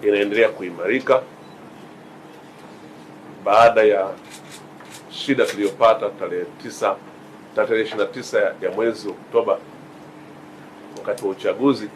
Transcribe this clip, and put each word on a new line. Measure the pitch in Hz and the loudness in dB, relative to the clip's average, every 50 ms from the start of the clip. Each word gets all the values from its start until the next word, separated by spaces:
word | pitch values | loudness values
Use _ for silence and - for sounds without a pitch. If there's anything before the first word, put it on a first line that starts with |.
| - | 2
inaendelea | 104 101 101 101 101 104 110 113 107 | 2 2 2 0 0 2 2 2 2
kuimarika | - - 95 90 85 82 87 95 117 131 131 - 131 131 127 - - - - - - - - - - - - - - - - - - - - - - - - - - - - - - - - - - - - - - - - - - - - | 2 -4 -10 -12 -10 -6 -4 -2 -2 -2 0 2 0 0 0 -4 -18 -20 -20 -20 -20 -20 -20 -20 -20 -20 -20 -20 -20 -20 -20 -20 -20 -20 -20 -20 -20 -20 -20 -20 -20 -20 -20 -20 -20 -20 -20 -20 -20 -20 -20 -20 -20 -20 -20 -20 -20 -8 -2
baada | 98 101 110 117 117 113 113 110 | 2 6 8 8 8 8 6 4
ya | 107 101 98 95 98 92 - - - - - - - - - - - - - - - - - - - | 4 4 2 0 -4 -6 -12 -16 -20 -20 -20 -20 -20 -20 -20 -20 -20 -20 -20 -20 -20 -20 -20 -20 -18
shida | - - - - 135 123 113 | -14 -12 -4 -2 2 2 2
tuliyopata | - - 101 101 95 95 - 120 113 110 110 107 101 | 0 0 -2 -2 -2 0 4 4 4 4 4 0 -6
tarehe | 101 - 98 87 90 90 90 87 - - - | -6 -6 -8 -6 -6 -6 -6 -8 -12 -16 -16
tisa, | 117 - - 117 101 95 - - - - - - - - - - - - | -16 -8 -2 -2 -2 -2 -2 -8 -20 -20 -20 -20 -20 -20 -20 -20 -8 -4
tarehe | 107 107 104 113 110 110 | -4 0 0 0 0 0
ishirini | 107 - 107 98 - | -2 -2 -4 -4 -4
na | - | -4
tisa | 127 117 - - 110 104 95 - - | -12 -12 -4 -2 0 0 0 -4 -4
ya | 92 90 87 | -6 -6 -4
mwezi | 101 113 120 110 - - 101 | -2 -2 -2 -2 -4 -10 -12
Oktoba, | 90 - - - - 117 107 104 95 - - - - - - - - - - - - - - - - - - - - - - - - - - - - - | -12 -12 -16 -2 0 0 2 2 -2 -2 -4 -16 -20 -20 -20 -20 -20 -20 -20 -20 -20 -20 -20 -20 -20 -20 -20 -20 -20 -20 -20 -20 -20 -20 -20 -18 -18 -12
wakati | - - 101 - - | -8 -8 -8 -4 -4
wa | 98 | -6
uchaguzi | 95 - - 101 92 107 123 143 131 - 107 107 - | -6 -4 -4 -4 -2 2 2 0 0 0 -4 -14 -16